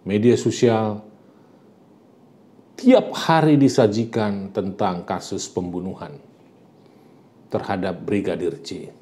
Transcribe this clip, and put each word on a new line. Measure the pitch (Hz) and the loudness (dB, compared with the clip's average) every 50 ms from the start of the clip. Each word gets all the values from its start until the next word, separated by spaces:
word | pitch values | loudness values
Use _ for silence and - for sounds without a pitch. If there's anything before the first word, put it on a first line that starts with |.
media | _ 90 98 107 110 120 | _ -2 -2 2 4 4
sosial, | 120 120 - 117 110 - - 120 113 110 110 107 104 104 - - - _ _ _ _ _ _ _ _ _ _ _ _ _ _ _ _ _ _ _ _ _ _ _ _ _ _ _ _ _ _ _ _ - | 4 4 2 -2 0 2 2 2 2 2 -2 -4 -6 -8 -12 -20 -20 _ _ _ _ _ _ _ _ _ _ _ _ _ _ _ _ _ _ _ _ _ _ _ _ _ _ _ _ _ _ _ _ 0
tiap | - 254 254 214 - - | 4 6 6 6 4 0
hari | - - - - 165 160 156 156 147 143 | -8 -8 0 2 4 4 6 6 6 6
disajikan | 139 131 127 - 120 104 101 113 117 117 - 117 110 104 101 98 98 95 | 6 4 4 4 2 4 2 0 -4 -2 -2 -2 -2 -2 -2 -6 -8 -6
tentang | - 107 92 98 95 - 107 95 90 90 87 | -6 -4 -4 -4 -4 -4 -4 -4 -4 -6 -6
kasus | - 101 90 - - 98 92 - | -8 -8 -8 -8 -10 -10 -10 -10
pembunuhan | - - 92 90 87 87 90 87 92 87 - 87 78 73 69 _ _ _ _ _ _ _ _ _ _ _ _ _ _ _ _ _ _ _ _ _ _ _ _ _ _ | -8 -8 -8 -8 -6 -8 -8 -8 -8 -12 -12 -14 -16 -16 -20 _ _ _ _ _ _ _ _ _ _ _ _ _ _ _ _ _ _ _ _ _ _ _ _ _ _
terhadap | - 107 - - 101 92 90 95 90 - | -8 -6 -4 -4 -6 -4 -4 -6 -6 -8
Brigadir | - - 101 101 92 90 87 82 90 85 - - - | -6 -4 -4 -2 -2 -4 -4 -4 -4 -6 -6 -6 -14
J. | - 95 85 - - - _ | -14 -14 -14 -14 -18 -20 _